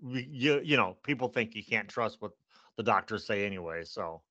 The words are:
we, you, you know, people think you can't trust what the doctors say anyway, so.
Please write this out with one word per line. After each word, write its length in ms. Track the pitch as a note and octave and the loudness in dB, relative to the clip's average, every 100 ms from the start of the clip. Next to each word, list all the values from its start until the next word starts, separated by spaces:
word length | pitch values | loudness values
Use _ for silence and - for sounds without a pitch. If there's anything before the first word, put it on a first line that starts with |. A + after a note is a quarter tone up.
we, 240 | C3 B2+ - | -8 -6 -6
you, 300 | B2 C#3 C#3+ | 0 4 4
you 120 | D3 C#3 | 4 4
know, 200 | F#2+ F#2+ | 4 0
people 260 | - C3 B2+ | -4 -2 0
think 260 | B2+ A2+ | 0 -2
you 80 | A2 | -6
can't 240 | - A2 G2+ | -2 -2 -2
trust 320 | - A2 - | -2 -2 -4
what 120 | G#2+ - _ _ _ - | -12 -14 _ _ _ -2
the 60 | |
doctors 420 | A2 G2 - G#2 - | 2 2 2 -4 -2
say 180 | G2+ G2+ | 0 0
anyway, 380 | F#2+ E2+ E2 | -2 -6 -6
so. 380 | E2 - E2+ D#2+ _ | -8 -6 -6 -8 _